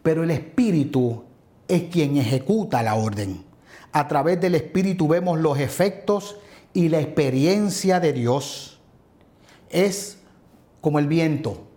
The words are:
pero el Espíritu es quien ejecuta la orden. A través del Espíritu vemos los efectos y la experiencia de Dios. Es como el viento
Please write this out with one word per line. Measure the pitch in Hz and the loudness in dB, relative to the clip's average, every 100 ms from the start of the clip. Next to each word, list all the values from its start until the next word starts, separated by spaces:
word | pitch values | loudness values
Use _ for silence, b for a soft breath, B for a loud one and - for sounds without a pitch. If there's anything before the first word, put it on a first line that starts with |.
pero | 165 160 | 0 0
el | 165 | 0
Espíritu | 151 - - 233 165 135 131 123 113 - - _ _ - | -2 -2 0 2 2 0 0 -2 -4 -14 -20 _ _ -2
es | 180 | -2
quien | 175 175 143 143 | 0 -2 0 0
ejecuta | 113 131 - 220 185 127 | 0 0 0 -2 0 -2
la | 113 | 0
orden. | 110 110 101 98 90 - _ B B B | 0 -2 -2 -6 -8 -14 _ B B B
A | 151 139 | -4 0
través | 147 151 180 | 0 2 2
del | 185 | 2
Espíritu | 170 - 185 190 185 151 | 0 0 -2 0 0 2
vemos | 170 180 160 | 2 0 0
los | 160 139 | 0 0
efectos | 135 - 190 190 - 202 - - B B B | -2 0 -2 0 -2 -2 -4 -18 B B B
y | 190 165 | 0 2
la | 156 | 2
experiencia | 143 - 139 131 156 208 208 185 190 180 | 0 0 0 2 2 2 0 0 2 2
de | 165 | 2
Dios. | 127 117 135 139 - - - _ _ _ _ _ b b b _ | 0 0 0 -2 -12 -16 -20 _ _ _ _ _ b b b _
Es | 165 196 185 - - - _ _ _ _ _ | 0 0 -2 -10 -18 -20 _ _ _ _ _
como | 156 147 | -2 0
el | 147 | 2
viento | 165 160 143 117 98 - | 2 2 0 -4 -8 -16